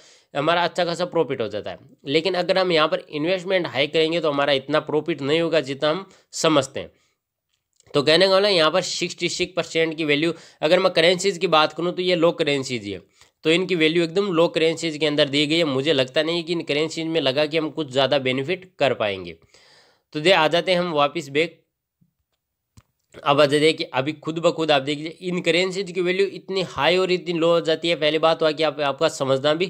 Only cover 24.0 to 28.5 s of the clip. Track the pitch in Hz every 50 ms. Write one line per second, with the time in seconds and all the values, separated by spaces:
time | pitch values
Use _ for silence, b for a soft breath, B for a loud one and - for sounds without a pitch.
24 | 135 151 151 - - 156 165 165 160 175 - 160 160 151 147 139 135 147 151 143
25 | 156 165 160 - 185 180 175 180 147 170 160 175 190 190 180 190 202 175 170 185
26 | 175 180 185 190 196 190 - 175 - - 190 190 170 - - 135 139 165 180 185
27 | 185 180 180 175 156 170 175 160 160 170 170 170 151 156 160 156 170 170 170 143
28 | 156 151 156 160 160 160 165 160 160 156